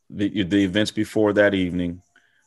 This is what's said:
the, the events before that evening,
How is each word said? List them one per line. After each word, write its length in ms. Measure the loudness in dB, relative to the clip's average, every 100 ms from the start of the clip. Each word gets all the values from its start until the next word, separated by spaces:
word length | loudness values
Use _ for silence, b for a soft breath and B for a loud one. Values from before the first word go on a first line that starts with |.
| -14
the, 340 | -6 -4 -2
the 200 | 0 2
events 280 | 2 0 -2
before 420 | -2 -4 0 2
that 200 | 4 4
evening, 480 | 2 -2 -2 -4 -8 _ _ _ _